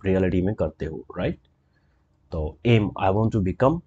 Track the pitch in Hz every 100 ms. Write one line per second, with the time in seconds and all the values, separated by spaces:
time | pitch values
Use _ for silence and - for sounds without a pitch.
0 | 95 92 92 90 92 107 80 - 78 80
1 | - 85 117 - _ _ _ _ _ _
2 | _ _ _ 82 76 - 120 113 98 -
3 | 95 98 110 107 92 90 127 170